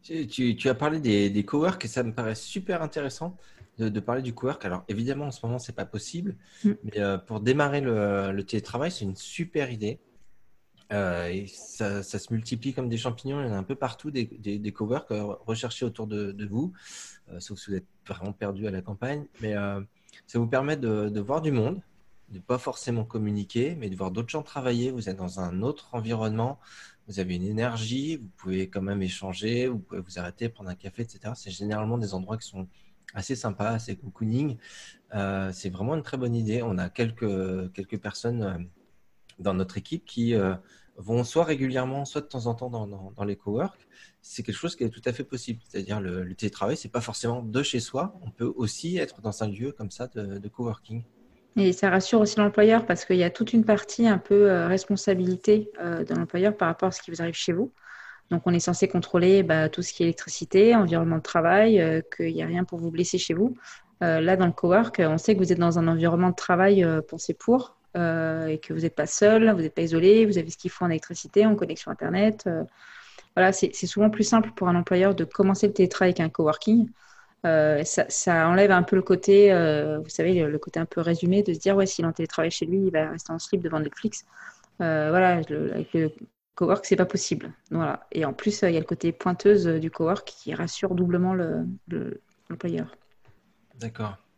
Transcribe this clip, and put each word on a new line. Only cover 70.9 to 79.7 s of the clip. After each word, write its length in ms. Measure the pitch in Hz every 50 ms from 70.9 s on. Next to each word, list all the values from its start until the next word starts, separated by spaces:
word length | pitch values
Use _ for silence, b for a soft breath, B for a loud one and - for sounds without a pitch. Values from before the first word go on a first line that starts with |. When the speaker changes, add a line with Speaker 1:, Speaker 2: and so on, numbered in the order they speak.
| 165 156 - - 175 - - 156 - 202 208
Speaker 2:
en 100 | 220 214 208
connexion 340 | 185 160 156 - - -
Internet, 520 | 170 - - 160 170 185 202 220 214 214 - 190
euh, 160 | 170 160 160 - B B B B B B B B B B B B _
voilà, 160 | - 185 185
c'est, 200 | 190 190 - - -
c'est 140 | - - 180
souvent 220 | - 202 208 214
plus 140 | 214 214 214
simple 280 | 208 - 226 220 220 -
pour 140 | - 190 180
un 60 | 175
employeur 380 | 175 170 - 185 180 185 196 196
de 100 | 175 170
commencer 420 | 165 - - 202 190 196 190 - 202
le 60 | 208
télétravail 400 | - 185 180 - - 185 180 180
qu'un 160 | - 165 160
coworking. 580 | - - 165 151 156 - - - 220 240 226 - b b b b b b b b b b -
Euh, 380 | 175 160 156 151 151 151 147 156
ça, 220 | 156 - - - -
ça 400 | - - - 185 175 165 160 165
enlève 240 | 175 185 202 202
un 120 | 190 180 175
peu 120 | - -
le 60 | 190
côté, 500 | 185 - 190 180 - - 196 196 208 202
euh, 480 | 190 175 165 160